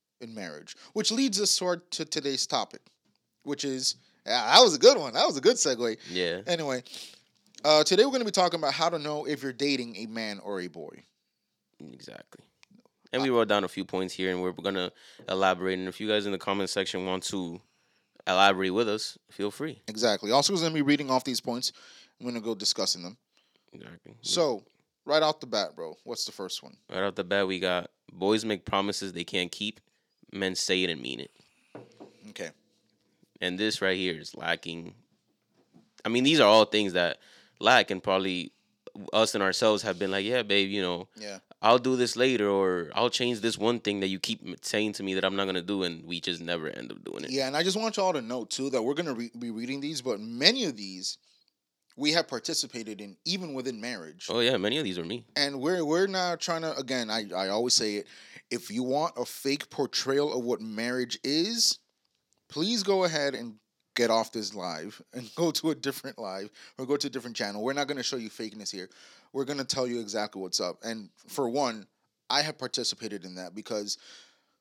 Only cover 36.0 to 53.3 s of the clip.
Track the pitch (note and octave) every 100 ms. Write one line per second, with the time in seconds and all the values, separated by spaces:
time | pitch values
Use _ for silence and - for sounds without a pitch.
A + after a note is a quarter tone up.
36 | A2 A#2 C3+ D#3+ G#2+ A2 G#2+ G#2+ G2+ F2
37 | E2+ - - - _ _ G#2 B2+ G2 F#2+
38 | G#2 F#2+ F#2+ F2+ E2 - _ _ - -
39 | G2 G#2+ A2 G#2+ F#2+ F#2 A2 G#2 A2 F2
40 | F#2+ G2 G2 B2 G#2 G2+ G2 G2+ F#2 F2
41 | F#2+ - G#2 F#2+ - - G#2+ B2 B2 B2+
42 | B2 A#2 B2+ A#2+ G2+ G2 F#2+ F2+ D#2+ -
43 | A#2 - B2 A#2 A2+ G2 G#2 A#2+ G#2 G2+
44 | F#2+ F#2+ - A2+ - F2 - G#2+ G#2+ G2+
45 | G2 F#2+ F#2+ G2 F#2+ F#2 F2 G2+ F2 E2
46 | D#2+ F2 F2 E2+ E2+ F2 D#2 G1+ A#1+ G1+
47 | - G1+ - C3+ C3 D3 F3 F#3+ A3+ G#3+
48 | F#3+ D#3 A2+ B2+ G#2+ - C3+ B2+ A2+ C#3+
49 | E3+ A#2 A#2 A#2 A#2+ A2 A#2+ C#3 C#3+ D#3
50 | B2+ G#2 A2 A#2 D#3 C4 G3+ A2+ G2 F#2
51 | F#2+ - _ _ _ _ _ _ _ -
52 | D3 E3 D#3+ B2 - E3 B2 A#2+ A2 G2+
53 | G#2 F#2 -